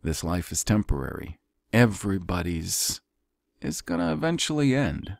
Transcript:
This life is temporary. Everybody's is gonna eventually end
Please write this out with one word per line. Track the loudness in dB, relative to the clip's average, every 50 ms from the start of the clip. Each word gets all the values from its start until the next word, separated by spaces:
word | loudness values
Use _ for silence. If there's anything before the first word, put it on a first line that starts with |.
| _
This | -2 -4 -2 -2
life | -2 -2 -2 -2 -2
is | -4 -4 0
temporary. | 2 2 2 4 2 0 -2 -2 -6 -6 -8 -10 -10 -14 _ _ _ _ _ _ _ 4
Everybody's | 6 6 6 4 0 -2 0 0 -2 -2 -2 -4 -2 -2 -2 -2 -4 -4 -4 -2 -2 -2 -2 -4 -6 _ _ _ _ _ _ _ _ _ _ _ _
is | -8 -6 -6 -6
gonna | -6 -4 -2 -2 0 0 -2
eventually | 0 0 0 0 0 -2 -2 0 2 4 4 4
end | 4 2 0 -2 -4 -6 -10 -12 -14